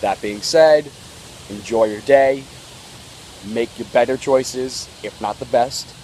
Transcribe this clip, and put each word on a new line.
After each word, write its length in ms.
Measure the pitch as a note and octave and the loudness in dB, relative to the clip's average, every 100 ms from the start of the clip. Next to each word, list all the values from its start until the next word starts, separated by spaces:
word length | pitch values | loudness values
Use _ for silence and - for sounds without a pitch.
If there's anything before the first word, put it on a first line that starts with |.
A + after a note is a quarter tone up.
That 220 | G2+ G2 | -4 -4
being 180 | G#2+ G#2 | -6 -6
said, 500 | - D#3+ D#3+ D3+ D3+ - - - - - - | -2 4 6 6 2 -16 -20 -20 -20 -20 -14
enjoy 340 | G#2 F#2+ A2+ | -14 -4 0
your 160 | A2 G#2 | 0 0
day. 420 | G#2+ C#3 C3+ C#3 C3+ - - - - - - - - - G2 | 4 4 4 0 -6 -20 -20 -20 -20 -20 -20 -20 -20 -18 -10
Make 320 | A2+ A#2 - | -4 -6 -6
your 80 | A2+ | -2
better 240 | B2 A#2+ C3 | 0 2 0
choices, 720 | - C3 C3 B2+ C3 B2+ - - | 0 0 0 -6 -8 -8 -14 -14
if 180 | G#2 - | -14 -8
not 180 | G#2+ G#2 | -8 -8
the 60 | |
best. 500 | A#2+ A#2+ B2 - - - | -2 0 0 -4 -14 -18